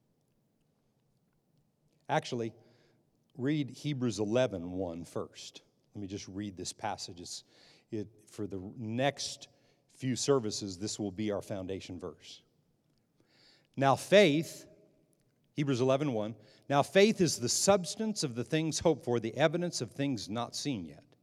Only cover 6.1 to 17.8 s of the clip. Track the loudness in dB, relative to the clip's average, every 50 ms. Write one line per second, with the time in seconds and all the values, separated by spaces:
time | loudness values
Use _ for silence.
6.1 | -8 -10 -10 -10 -10 -8 -8 -8 -8 -10 -10 -10 -10 -8 -6 -6 -6 -6 -10 -12
7.1 | -12 -14 -14 -14 -14 -14 -16 _ _ -20 -20 -20 -20 _ _ _ -8 -8 -8 -8
8.1 | -12 -20 _ -18 -10 -10 -8 -8 -8 -10 -10 -10 -10 -10 -8 -4 -2 0 0 0
9.1 | 0 -2 -6 -10 -10 -12 -16 -20 _ _ _ _ _ _ _ _ _ -6 -4 -2
10.1 | -2 0 2 4 4 4 2 0 -4 -6 -6 -8 -6 -6 -6 -6 -4 -4 -6 -6
11.1 | -4 -4 -2 -2 -2 -2 -4 -6 -6 -6 -6 -6 -6 -6 -8 -10 -10 -10 -10 -10
12.1 | -12 -12 -18 -20 -20 -20 _ _ _ _ _ _ _ _ _ _ _ _ _ _
13.1 | _ _ _ _ _ _ _ _ _ _ _ _ _ 2 4 4 4 4 4 8
14.1 | 8 10 10 10 6 4 0 -2 -8 -14 -18 -20 -20 -20 _ _ _ _ _ _
15.1 | _ _ _ _ _ _ _ _ _ -2 0 2 2 4 4 4 4 4 2 0
16.1 | 0 0 -2 -4 -6 -10 -16 -20 -20 _ _ 2 2 2 2 6 6 6 8 8
17.1 | 6 4 2 2 2 0 -2 0 0 2 4 6 4 4